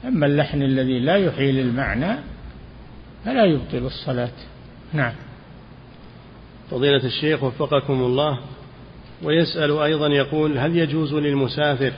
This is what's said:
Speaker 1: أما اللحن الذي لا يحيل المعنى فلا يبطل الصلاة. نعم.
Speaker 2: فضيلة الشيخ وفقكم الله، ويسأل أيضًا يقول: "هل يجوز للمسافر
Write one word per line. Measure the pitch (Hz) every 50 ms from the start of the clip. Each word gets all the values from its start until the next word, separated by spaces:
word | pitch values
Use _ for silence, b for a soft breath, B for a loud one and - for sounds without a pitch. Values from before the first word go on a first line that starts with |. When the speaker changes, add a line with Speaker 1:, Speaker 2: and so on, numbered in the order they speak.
| -
Speaker 1:
أما | 254 262 175 147
اللحن | 143 143 147 147 - - 147 139
الذي | 135 135 131 131 127 131 123
لا | 120 143 175
يحيل | 202 196 165 - - 139 139 135 135
المعنى | 131 123 117 127 139 104 98 113 143 185 233 294 294 - - - - - - - - - - - - - - - - - - - -
فلا | 214 262 262 220
يبطل | 185 156 135 120 - - 127 123
الصلاة. | 131 - - - - 131 123 123 123 123 - - - - - - - - - - - -
نعم. | 151 135 117 - - - - - - - - - - - - - - - - - - - - - - - - - - - - - - - -
Speaker 2:
فضيلة | - 117 131 143 143 135 120
الشيخ | 127 117 - 147 151 156 139 135
وفقكم | 131 123 - 156 135 147 139 135 - 139
الله، | 131 127 123 123 135 147 151 139 120 - - - - - - - - - - - - - - - - 165
ويسأل | 156 151 165 165 - - 170 156 147 147 156
أيضًا | 151 147 156 151 151
يقول: | 147 147 143 135 135 156 156 151 156 147 127
"هل | 131 160 170
يجوز | 170 165 147 139 160 156 143 143
للمسافر | 151 147 147 143 139 135 117 - 147 151 147 143 120 135 127 127